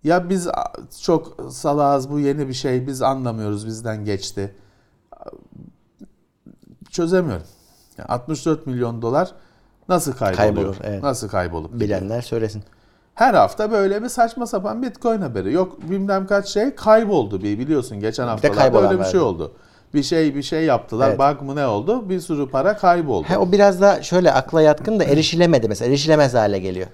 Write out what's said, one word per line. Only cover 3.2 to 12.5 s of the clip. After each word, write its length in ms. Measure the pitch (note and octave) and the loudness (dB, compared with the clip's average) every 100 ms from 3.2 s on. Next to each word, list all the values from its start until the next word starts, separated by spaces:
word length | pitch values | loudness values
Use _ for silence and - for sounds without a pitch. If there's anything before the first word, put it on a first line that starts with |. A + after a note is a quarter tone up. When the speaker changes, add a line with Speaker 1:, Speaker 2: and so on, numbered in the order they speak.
| B2 A2 G#2 G#2 A2 | -4 -4 -4 -6 -8
Speaker 1:
bizden 380 | A2 A2+ G#2+ G#2 | -8 -8 -6 -4
geçti. 500 | G2 - - G2 - _ _ _ _ _ - - - _ - - _ _ _ - _ _ _ - - _ - - | -4 -6 -8 -8 -12 _ _ _ _ _ -20 -20 -20 _ -20 -20 _ _ _ -20 _ _ _ -20 -20 _ -20 -10
Çözemiyorum. 580 | - E3 F#3 E3 F2+ - _ _ _ _ - | -4 0 0 0 -6 -10 _ _ _ _ -18
Yani 100 | - | -6
altmış 380 | B2+ C#3+ D#3 D#3+ | -6 -4 -4 -2
dört 220 | D#3 C3+ | -2 -4
milyon 340 | B2 A#2+ A#2 | -4 -4 -4
dolar 300 | A#2 C#3 F#3 - _ _ _ _ - | -2 0 -2 -8 _ _ _ _ -2
nasıl 240 | F3+ D3 | -2 0
kayboluyor? 240 | B2+ G#2 F2+ | -2 -2 2
Speaker 2:
Kayboluyor, 380 | G#2+ G2+ G2 F#2+ | 2 2 -4 -6
evet. 200 | G#2+ G2+ | -8 -4
Speaker 1:
Nasıl 260 | C#3 B2 G#2 | -4 -4 -4
kaybolup 440 | G2+ F2+ E2 D#2 | -4 -4 -6 -10
gidiyor? 160 | A#2 G#2+ | -6 -4
Speaker 2:
Bilenler 320 | F#2+ F#2+ A#2 | -2 -4 -8
söylesin. 420 | A#2+ A#2 A2 | -6 -4 -4